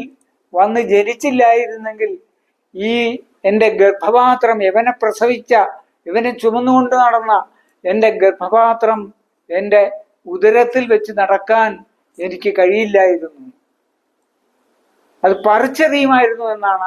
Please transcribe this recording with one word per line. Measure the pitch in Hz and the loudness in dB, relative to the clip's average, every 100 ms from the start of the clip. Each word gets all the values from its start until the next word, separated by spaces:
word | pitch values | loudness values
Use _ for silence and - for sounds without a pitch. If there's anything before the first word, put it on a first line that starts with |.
| 254 _ _ _ _ 175 | -8 _ _ _ _ 0
വന്ന് | 202 226 226 | 0 0 0
ജനിച്ചില്ലായിരുന്നെങ്കിൽ | 202 208 233 285 254 233 233 226 226 220 214 214 185 _ _ _ _ _ 185 208 | 0 0 -2 -4 2 2 2 -2 -8 -14 -8 -8 -8 _ _ _ _ _ -8 -4
ഈ | 233 233 247 - _ 196 | -2 -2 -6 -14 _ -2
എൻ്റെ | 214 220 - | 2 2 4
ഗർഭപാത്രം, | 196 196 180 240 254 254 233 226 190 | 2 2 0 2 2 2 0 0 0
ഇവനെ | 196 233 240 | 0 -2 -2
പ്രസവിച്ച, | 226 208 240 247 - 233 202 - _ _ - | -4 -2 -2 -2 0 0 0 -4 _ _ -6
ഇവനെ | 190 233 240 | -4 -4 -2
ചുമന്നുകൊണ്ട് | 226 226 247 254 247 254 | -2 -2 0 2 2 2
നടന്ന | 240 233 226 208 - _ _ _ 180 | 2 0 0 -2 -2 _ _ _ -4
എൻ്റെ | 208 220 - | 0 0 2
ഗർഭപാത്രം | 190 185 180 214 226 226 226 220 202 _ _ _ _ 170 | 0 0 -2 2 2 2 -2 -2 -6 _ _ _ _ -8
എൻ്റെ | 202 202 202 - - _ - | 0 2 2 -2 -18 _ -12
ഉദരത്തിൽ | 180 208 233 240 254 240 | 0 2 2 2 0 0
വെച്ച് | 214 214 202 | -2 -2 -4
നടക്കാൻ | 196 196 196 226 220 185 - _ _ - 180 | 0 -2 0 0 0 -4 -18 _ _ -12 -10
എനിക്ക് | 180 202 196 | -6 -4 0
കഴിയില്ലായിരുന്നു, | 180 208 220 202 185 170 160 - 131 _ _ _ _ _ _ _ _ _ _ _ _ _ _ _ _ _ 185 | 2 2 0 2 2 0 -6 -16 -20 _ _ _ _ _ _ _ _ _ _ _ _ _ _ _ _ _ -2
അത് | 190 208 | 0 0
പറിച്ചെറിയുമായിരുന്നു" | 214 254 269 311 285 269 254 240 226 226 208 | 2 0 0 0 2 2 2 2 -2 -6 -4
എന്നാണ് | 202 190 | -4 -2